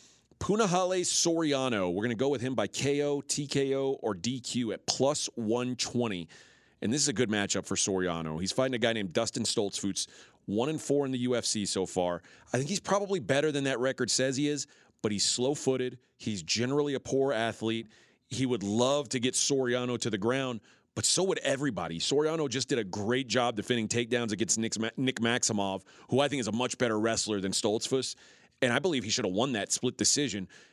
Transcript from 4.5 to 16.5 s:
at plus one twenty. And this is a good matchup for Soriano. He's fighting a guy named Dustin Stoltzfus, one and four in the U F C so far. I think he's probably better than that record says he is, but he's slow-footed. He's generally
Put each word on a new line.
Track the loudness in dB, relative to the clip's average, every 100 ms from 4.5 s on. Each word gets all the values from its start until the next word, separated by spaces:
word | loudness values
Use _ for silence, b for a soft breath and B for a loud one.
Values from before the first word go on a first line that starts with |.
| -2 -2
at | -2 -4
plus | 0 0 0 -4
one | -4 0 0 0 -4
twenty. | -4 -2 -2 -4 -8 B B B B B
And | -2
this | 2
is | 0
a |
good | 2 2
matchup | 2 0 -2 -2
for | -2
Soriano. | 0 0 0 -2 -4 -4
He's | -2
fighting | 0 0
a | 2
guy | 0
named | 0 -2
Dustin | 0 0 -2
Stoltzfus, | -2 0 -2 -2 -4 -4 -6 B B B -4
one | -2 0
and | -2
four | 0 0
in | 2
the | 0
U | 0 0
F |
C | 0 -2 0
so | 0
far. | 0 0 0 -2 B B B
I | -2
think | 0
he's | -4
probably | 0 0 0 -2
better | 0 2 2
than | 0
that | -2 0
record | 0 0 0
says | 2 2 2
he | 0
is, | -2 -6 b b _
but | -2
he's | 0 0
slow-footed. | 2 0 2 0 0 -2 -8 _ _
He's | -6 -4
generally | -2